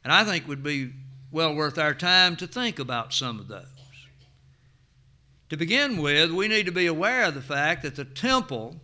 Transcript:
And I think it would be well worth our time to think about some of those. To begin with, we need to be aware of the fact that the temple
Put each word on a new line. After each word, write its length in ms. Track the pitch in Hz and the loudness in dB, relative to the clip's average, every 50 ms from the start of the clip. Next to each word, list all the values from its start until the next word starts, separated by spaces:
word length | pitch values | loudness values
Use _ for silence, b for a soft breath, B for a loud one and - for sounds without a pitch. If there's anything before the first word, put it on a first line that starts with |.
And 100 | _ 127 | _ 4
I 120 | 151 185 220 | 4 4 4
think 200 | 214 190 165 135 | 4 0 -2 -2
it 40 | 143 | -4
would 140 | 143 139 | -8 -6
be 300 | 139 147 147 139 135 127 131 - - - - - - - | -4 -4 -2 -2 -4 -6 -8 -14 -16 -18 -18 -20 -18 -8
well 240 | - 156 165 160 151 | -2 0 0 0 0
worth 240 | 151 151 147 131 165 | 0 -2 -2 0 0
our 160 | 156 151 143 | 0 0 0
time 420 | - 180 180 180 185 185 180 170 | 0 2 4 6 6 6 4 2
to 100 | 151 180 | -2 -8
think 320 | 170 - 247 254 233 175 - | -8 -6 -4 -4 -4 -4 -6
about 340 | 135 123 127 117 113 127 | -6 -4 -4 -4 -4 -2
some 260 | 135 - 135 123 117 107 | -4 -2 -2 -2 -6 -8
of 100 | 101 - | -10 -12
those. 180 | 104 95 - - - - - - - - - - _ _ - _ _ _ _ b b b b b b b b b b b b _ _ _ _ _ _ _ _ _ | -14 -16 -16 -18 -20 -20 -20 -20 -20 -20 -20 -20 _ _ -20 _ _ _ _ b b b b b b b b b b b b _ _ _ _ _ _ _ _ _
To 80 | 156 147 | -6 -4
begin 420 | 170 165 214 269 285 277 240 175 | -2 2 2 2 2 2 0 0
with, 300 | 147 143 143 147 160 170 | 2 4 4 4 4 4
we 180 | 165 185 196 214 | 2 0 0 2
need 180 | 220 214 202 | 2 2 0
to 60 | 180 | 0
be 140 | 170 180 180 | 0 2 2
aware 380 | 170 160 156 180 214 247 254 226 | 2 2 2 0 0 2 2 2
of 100 | 180 147 | 0 0
the 80 | 139 | -4
fact 400 | 131 135 147 139 147 156 170 170 | -8 -4 -2 0 2 0 0 0
that 140 | - 147 135 | -4 -8 -8
the 80 | 143 139 | -8 -12
temple 720 | 135 - - - 247 262 254 247 - 139 113 110 120 160 165 | -10 -10 -4 0 2 2 2 2 0 -6 -8 -6 -10 -12 -16